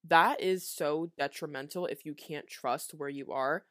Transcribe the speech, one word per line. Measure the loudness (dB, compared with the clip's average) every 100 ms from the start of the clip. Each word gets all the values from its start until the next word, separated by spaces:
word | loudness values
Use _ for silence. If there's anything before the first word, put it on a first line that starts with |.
that | 8 8 8 4
is | 0 0 -4
so | -2 0 0 -2 -2
detrimental | -4 -4 -8 -8 -8 -4 -4
if | -4 -8
you |
can't | -12 -8 -10 -10
trust | -6 -2 -2 -4
where | -8 -8
you | -8 -6
are. | -2 0 -2 _